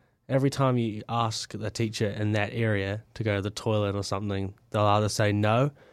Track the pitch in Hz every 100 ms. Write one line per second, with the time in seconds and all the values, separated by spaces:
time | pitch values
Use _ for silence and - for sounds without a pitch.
0 | _ _ - 131 139 139 135 123 117 107
1 | - 117 113 - - 104 107 - 113 -
2 | 104 107 107 107 104 117 113 101 98 107
3 | - - 110 101 101 - 117 107 101 98
4 | 95 98 104 98 98 - _ 110 104 104
5 | 107 - 104 104 107 117 143 - -